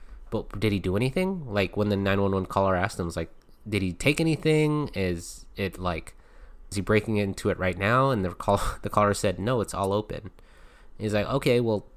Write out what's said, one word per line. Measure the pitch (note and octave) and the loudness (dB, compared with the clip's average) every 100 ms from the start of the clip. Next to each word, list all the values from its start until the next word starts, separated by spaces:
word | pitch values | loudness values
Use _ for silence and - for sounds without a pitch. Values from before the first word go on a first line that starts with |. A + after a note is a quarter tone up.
| - - - | -16 -18 -6
but | A2 - G2+ | -6 -6 -2
did | G#2+ | 0
he | G2 | 2
do | F#2 G2 | 2 2
anything? | C3 F#3 F#3 F#3+ C3 | 2 0 -2 -4 -2
Like, | G2+ F#2 G2+ | 0 0 0
when | G#2 | 2
the | G2 | 2
nine | G2 G2 | 2 2
one | G2 | 2
one | F#2+ F#2 | 0 0
caller | G2 G2 F#2 | 2 2 2
asked | F#2+ - | 0 -2
him, | E2+ | -4
was | E2+ | -4
like, | E2 - - - G#2 | -8 -12 -20 -18 -4
"Did | G2+ | -2
he | F#2 | 0
take | F2 C#3 D3 | 0 2 2
anything? | E3 D3+ D#3 D#3 D3+ D3+ D3 | 2 2 2 4 4 0 -2
Is | - F#2 E2+ - - - - | -2 -2 -2 -6 -16 -14 -6
it, | F#2+ - | -6 -4
like, | F2+ E2 - - - - - - - | -4 -4 -8 -18 -20 -20 -20 -20 -8
is | G2+ | -4
he | |
breaking | F#2 G#2+ A2 G#2 | 2 2 2 0
into | G2+ F#2 G#2+ | 0 -2 -2
it | F2+ | 0
right | F#2 F2+ | -2 0
now?" | G2 B2+ C3+ | 2 4 4
And | A2+ F2+ | 2 -2
the | |
call, | - - G2+ - | -2 2 2 0
<laughs> | - | -4
the | - | -2
caller | G#2 G#2 | 2 4
said, | G2+ G#2 F2+ | 4 0 0
"No, | G#2 B2+ | 0 0
it's | F#2+ | -2
all | - G2 | -2 0
open." | G#2 G#2+ - G2 - - - - - - - | 0 -2 -8 -12 -18 -20 -20 -20 -20 -20 -6
He's | G#2+ | -2
like, | G#2 G2 | 0 0
"Okay, | C3+ C3+ A#2+ | 0 2 2
well, | A#2 G#2 - | 2 -2 -4